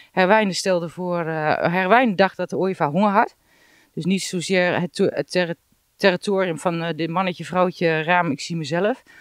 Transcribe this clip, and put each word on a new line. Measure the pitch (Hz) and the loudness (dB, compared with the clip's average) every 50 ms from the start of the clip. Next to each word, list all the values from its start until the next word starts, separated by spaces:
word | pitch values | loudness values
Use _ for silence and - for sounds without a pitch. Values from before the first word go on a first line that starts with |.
| - _ | -20 _
Herwijnen | - 185 185 180 214 220 214 190 170 | 0 2 4 4 4 4 4 2 -2
stelde | - - 196 185 175 170 160 | -2 0 0 0 0 -2 -4
voor, | - 175 180 180 175 175 | -8 -8 -6 -4 -4 -4
eh, | 165 160 160 156 151 156 - - - 165 | -4 -4 -4 -2 0 0 0 0 0 0
Herwijnen | 170 185 190 185 220 247 269 226 185 | 0 0 2 4 4 4 4 4 2
dacht | 165 190 185 - | 2 2 2 0
dat | - 180 - | -4 -8 -4
de | - 135 | -4 -2
ooievaar | 180 190 190 - 160 143 | -2 -2 -2 -2 -2 0
honger | 143 185 214 208 | 2 2 2 2
had. | 196 208 - - - _ _ _ _ _ _ _ _ _ _ _ - | 4 2 2 0 -2 _ _ _ _ _ _ _ _ _ _ _ -10
Dus | - 156 | -6 -2
niet | 175 190 180 | -2 -2 -2
zozeer | - - - 180 147 - 190 180 180 175 139 120 | -2 -4 -6 -6 -4 0 0 2 2 2 0 0
het | 175 - - | -2 -4 -2
to-, | - 196 - | -2 -2 0
het | - - 220 - | 0 -4 -6 -2
terri-, | - 180 180 165 170 - _ _ _ _ _ _ _ | -2 -2 -2 -2 -4 -10 _ _ _ _ _ _ _
territorium | - 185 196 180 175 - 208 196 190 190 180 160 147 | 0 2 2 2 0 -2 -2 0 0 0 -2 -4 -4
van, | - 185 170 165 | -2 -2 -2 -2
eh, | 165 170 160 | -4 -4 -4
dit | 156 165 165 | -4 -4 -4
mannetje, | 165 180 190 185 165 - 165 | -2 -2 -2 -2 -4 -8 -8
vrouwtje, | - 180 185 185 185 - - 175 165 160 156 | -4 0 0 0 0 0 0 0 0 0 0
raam, | 156 160 180 175 175 165 | 2 2 2 2 2 0
ik | 131 - | -2 -6
zie | - - 170 | -6 -8 -8
mezelf. | 165 156 131 160 175 196 208 262 - _ _ - - | -8 -6 -4 -2 -2 0 -2 -2 -4 _ _ -20 -20